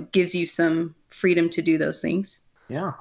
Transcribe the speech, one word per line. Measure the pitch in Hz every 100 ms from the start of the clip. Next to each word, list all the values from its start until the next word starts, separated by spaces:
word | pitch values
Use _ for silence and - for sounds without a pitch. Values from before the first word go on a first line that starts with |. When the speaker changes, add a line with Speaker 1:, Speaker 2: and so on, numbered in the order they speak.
| 160
Speaker 1:
gives | 190 175
you | 180 165
some | - 165 160 165 - _
freedom | - 185 170 165
to | 170
do | 165 160
those | 156 160
things. | 165 175 196 - _ _ _
Speaker 2:
Yeah, | 131 185 -